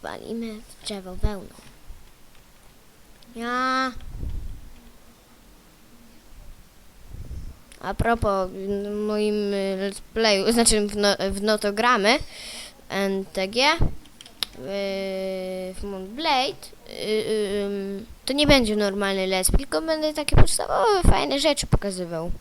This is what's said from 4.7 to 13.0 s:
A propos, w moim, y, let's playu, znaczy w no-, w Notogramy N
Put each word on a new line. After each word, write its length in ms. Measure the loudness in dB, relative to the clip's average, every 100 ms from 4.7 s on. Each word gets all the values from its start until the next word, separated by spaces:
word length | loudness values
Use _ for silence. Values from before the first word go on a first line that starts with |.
| -20 -20 -20 -20 -20 -20 -20 -20 -20 -20 -20 -20 -20 -20 -20 -20 -20 -18 -20 -20 -20 -20 -20 -18 -14 -10 -10 -10 -14 -20 -14
A 140 | -10
propos, 560 | -2 0 2 2 0 -2
w 400 | -4 -4 -4 -4 -4 -2
moim, 480 | 0 0 0 0
y, 220 | 0 -2 -2
let's 240 | -4 -6 -8
playu, 380 | 0 2 4 4
znaczy 340 | 4 4 4 2
w 100 | 2
no-, 200 | 2 2 0
w 120 | -2
Notogramy 760 | 0 2 0 2 4 4 4 4 0 -12 -14 -14 -16 -18 -8
N 360 | -2